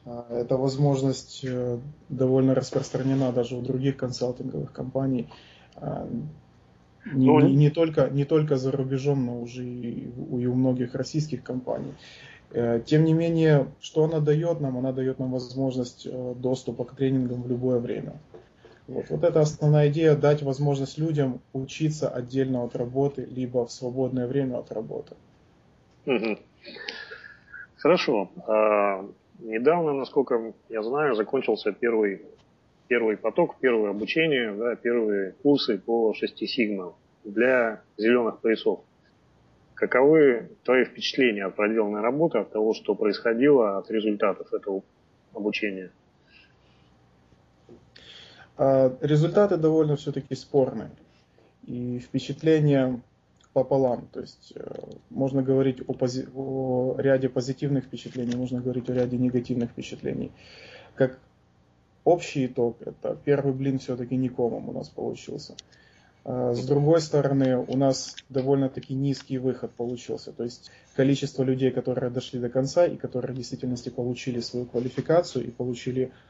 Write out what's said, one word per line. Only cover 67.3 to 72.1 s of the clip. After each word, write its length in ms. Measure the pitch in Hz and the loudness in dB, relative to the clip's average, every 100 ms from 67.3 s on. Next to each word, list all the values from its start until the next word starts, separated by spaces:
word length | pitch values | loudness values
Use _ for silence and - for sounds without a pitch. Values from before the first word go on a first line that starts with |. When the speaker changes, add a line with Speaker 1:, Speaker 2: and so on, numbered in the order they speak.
| 139 131 127 | 2 2 2
Speaker 1:
у 180 | 120 131 | 0 2
нас 460 | 139 131 - - - | 2 0 -4 -14 -8
довольно-таки 680 | 131 131 139 135 131 - 135 | -2 2 2 0 -4 -8 -2
низкий 440 | 139 131 - 135 | -2 -2 -4 -4
выход 360 | 127 117 113 - | -2 -4 -6 -8
получился. 580 | 120 123 - 123 - | -6 -6 -8 -10 -10
То 100 | - 120 | -8 -8
есть 260 | - - - _ - | -10 -20 -20 _ 2
количество 480 | 135 139 139 - | 2 2 0 -2
людей, 280 | 131 131 131 | 0 2 2
которые 400 | 123 120 123 127 | 0 -2 -2 -2